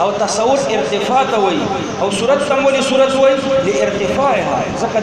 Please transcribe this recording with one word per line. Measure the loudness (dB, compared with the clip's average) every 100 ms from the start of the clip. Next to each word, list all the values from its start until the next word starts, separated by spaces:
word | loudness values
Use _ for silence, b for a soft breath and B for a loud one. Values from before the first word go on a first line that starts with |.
او | -2
تصور | 0 -2 0 2 2 0 -2
ارتفاع | -2 -2 0 0 2
ته | 2
وایي. | 2 0 -2 -4 -6 -4
او | -4
سورت | -2 0 0 2
ته | 2
ولې | 2 0 0
سورت | 2 2 4
وایي؟ | 2 2 0 0 0
لارتفاعها، | 0 0 -2 -2 0 0 0 0 -2 -4 -4
ځکه | -2 -2